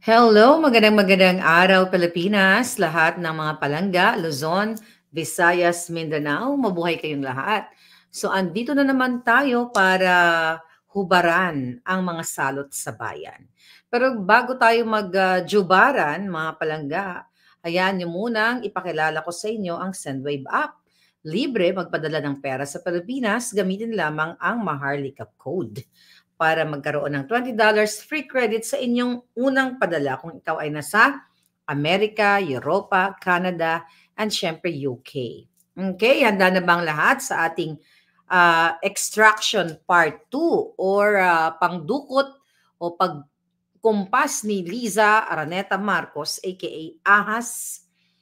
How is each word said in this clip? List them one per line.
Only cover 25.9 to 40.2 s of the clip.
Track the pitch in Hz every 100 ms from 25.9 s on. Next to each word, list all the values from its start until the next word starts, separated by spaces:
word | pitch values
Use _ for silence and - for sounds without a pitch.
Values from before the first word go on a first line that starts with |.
| _ _ _ _
para | _ 160 160 156
magkaroon | 147 143 147 147
ng | 143 139
twenty | 233 254
dollars | 214 214 214 214 -
free | - 302 -
credit | 262 233 220 226
sa |
inyong | 269 254 240 247 247 _ -
unang | 262 262 262 254
padala | 196 165 139 131
kung | 165
ikaw | 170 - 160
ay | 151
nasa | 151 143 208 247 277 _ _ _ _
Amerika, | - 143 147 190 214 214 208 202
Europa, | 185 127 131 185 208 190 190 190
Canada, | - 180 185 175 165 165 - _ _ -
and | 214
syempre | 202 185 160 180 151
U | 139 120
K. | - 143 123 - - _ _ - 190
Okay, | 185 220 311 247
handa | 202 185
na | 185
bang | 175 175
lahat | 170 151 185 262
sa | - - 165
ating, | 165 160 147 _ _ _ _ _
ah, | 185 175 165 170 165
extraction | 196 196 - - 220 220 - 214 165 156 _
part | 175 160 147